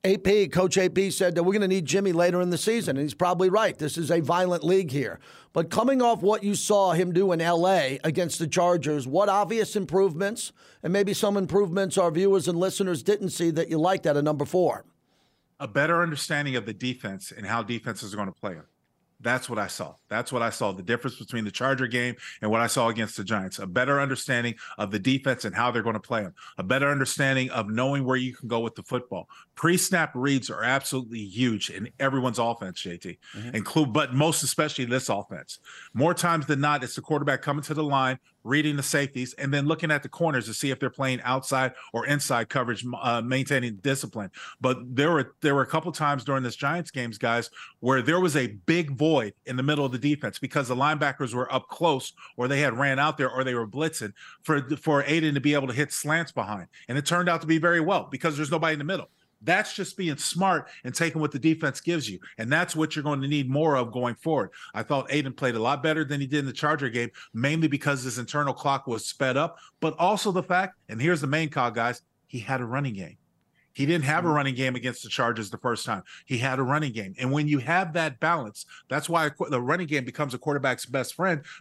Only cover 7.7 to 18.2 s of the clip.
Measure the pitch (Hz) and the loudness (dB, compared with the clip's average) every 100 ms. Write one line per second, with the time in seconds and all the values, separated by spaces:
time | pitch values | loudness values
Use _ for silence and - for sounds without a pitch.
7.7 | 190 135 139 160 156 175 - 165 180 175 | 4 2 0 0 0 0 -2 0 4 4
8.7 | 175 143 151 127 151 208 196 202 226 202 | 4 2 -2 0 2 4 4 2 0 0
9.7 | 208 156 175 196 156 196 233 - _ - | -2 0 4 2 2 -4 -4 -10 _ -20
10.7 | _ 139 196 202 190 208 202 175 175 202 | _ 0 2 2 2 2 2 2 2 2
11.7 | 180 190 185 175 156 196 196 165 170 185 | 2 0 2 2 4 4 4 2 0 0
12.7 | - 190 165 147 208 190 - 170 156 165 | 0 -2 0 2 0 0 0 0 0 0
13.7 | 160 170 190 165 147 147 147 139 175 170 | 2 2 2 2 2 2 0 0 2 2
14.7 | 110 - _ _ _ _ _ _ _ 135 | 0 -8 _ _ _ _ _ _ _ -4
15.7 | 104 151 170 170 147 - 151 143 127 107 | 0 2 2 2 -2 -4 -2 -2 -2 -4
16.7 | 101 123 123 107 98 - - 98 117 104 | -6 -4 -4 -8 -10 -12 -12 -4 -4 -2
17.7 | 120 123 101 107 104 | -6 -6 -8 -8 -6